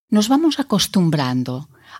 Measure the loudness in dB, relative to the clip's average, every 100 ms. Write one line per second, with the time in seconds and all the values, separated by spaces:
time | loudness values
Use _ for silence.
0 | -2 0 2 2 2 0 -2 -2 0 0
1 | 2 0 0 -2 -4 -8 -12 _ -20 -12